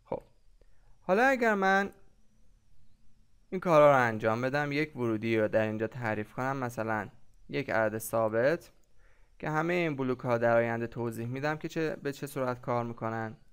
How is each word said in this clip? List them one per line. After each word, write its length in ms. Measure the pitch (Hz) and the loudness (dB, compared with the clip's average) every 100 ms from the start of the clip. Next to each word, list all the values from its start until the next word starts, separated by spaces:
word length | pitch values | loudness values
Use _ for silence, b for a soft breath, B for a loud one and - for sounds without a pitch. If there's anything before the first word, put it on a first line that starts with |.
خب، 200 | _ - - _ - - - - - - | _ -10 -10 _ -20 -20 -20 -20 -20 -18
حالا 220 | - 190 | -2 2
اگر 320 | 262 262 233 202 | 4 2 2 2
من 360 | 190 196 196 - - _ - _ - - _ - - - - - - - _ | 2 2 0 -6 -20 _ -20 _ -20 -20 _ -20 -20 -20 -20 -20 -20 -20 _
این 120 | 190 | -6
کارا 300 | 185 156 147 | 4 8 8
رو 60 | 135 | 8
انجام 440 | 120 110 110 113 | 4 2 0 0
بدم، 300 | 127 143 147 | 0 -2 -2
یک 240 | 143 151 131 | -2 -4 -2
ورودی 420 | 120 110 113 113 | -2 0 0 2
رو 100 | 107 | 2
در 200 | 107 110 | 2 0
اینجا 200 | 107 110 | -2 -4
تعریف 460 | 127 117 107 107 | -4 -4 -4 -6
کنم، 240 | - 127 139 | -4 -4 -2
مثلاً 520 | 123 117 110 110 98 - - - - | -6 -4 -4 -4 -4 -12 -20 -20 -10
یک 200 | 143 135 | -8 -2
عدد 280 | 95 110 110 | 0 0 -2
ثابت 760 | - 113 110 110 127 170 - - _ - - - - _ | -4 -2 0 2 2 0 -6 -20 _ -20 -20 -20 -20 _
که 100 | - | -4
همهٔ 240 | 156 165 | -2 0
این 220 | 180 165 135 | 0 -2 -2
بلوک 240 | 131 123 | -4 -4
ها 180 | 127 117 | 0 0
در 180 | 117 117 | 4 4
آینده 320 | 117 117 117 | 2 -2 -6
توضیح 400 | - 117 113 117 | -6 -6 -6 -8
می‌دم 300 | 127 147 151 | -6 -4 -6
که 100 | 165 | -6
چه، 280 | - 156 - | -4 -4 -4
به 100 | 143 | -8
چه 140 | 139 143 | -8 -8
صورت 340 | 139 127 123 | -4 -4 -4
کار 220 | 131 120 | -4 -2
می‌کنن 540 | 117 117 113 113 113 - - | -4 -6 -6 -6 -8 -10 -20